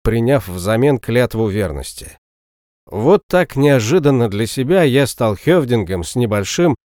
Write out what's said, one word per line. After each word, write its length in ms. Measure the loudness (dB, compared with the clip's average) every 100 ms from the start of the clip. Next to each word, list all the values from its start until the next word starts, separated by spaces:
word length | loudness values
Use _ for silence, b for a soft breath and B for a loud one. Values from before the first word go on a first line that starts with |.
приняв 440 | -2 0 2 0 -2
взамен 520 | -6 -2 2 2 0
клятву 480 | 0 0 0 0 -2
верности. 720 | -2 -4 -6 -10 -14 -18 -20 _ _ _ _ _ _ -12
Вот 380 | -2 2 2 2
так 280 | -2 0 0
неожиданно 720 | 2 2 2 2 2 2 0
для 160 | -2 -4
себя 380 | -4 0 2
я 240 | 2 2 0
стал 280 | 0 -2 -2
хевдингом 680 | 0 2 2 -2 -2 -6
с 120 | -6 -4
небольшим, 600 | -2 -2 -4 0 0 0